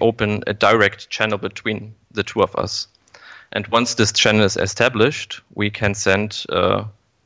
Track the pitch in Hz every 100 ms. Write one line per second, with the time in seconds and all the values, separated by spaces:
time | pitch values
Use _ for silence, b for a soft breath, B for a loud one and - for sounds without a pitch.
0 | 113 113 104 104 - 101 104 113 101 -
1 | - - 107 104 101 - 110 107 107 110
2 | _ 107 98 110 98 - - - - _
3 | _ B B B B 104 104 113 120 -
4 | 107 - 113 107 101 - 95 - 120 120
5 | 120 147 - - _ - 104 - 104 98
6 | - 95 104 - - 87 90 98 107 -
7 | _ _